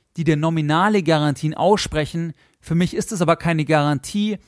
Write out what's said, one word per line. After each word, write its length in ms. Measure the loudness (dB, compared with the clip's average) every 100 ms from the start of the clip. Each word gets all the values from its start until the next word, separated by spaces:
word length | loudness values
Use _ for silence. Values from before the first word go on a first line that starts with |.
| _ -4
die 80 |
dir 120 | 0 0
nominale 680 | 0 0 0 2 2 2
Garantien 520 | 2 2 2 0 -4
aussprechen. 800 | 0 2 2 0 -4 -4 -4 -6 -8 _ _
Für 140 | -4
mich 200 | 0 0
ist 180 | -2 -6
es 100 | -2
aber 140 | 0 2
keine 280 | 0 -2
Garantie, 760 | 0 2 2 -2 -4 -4 -4 -4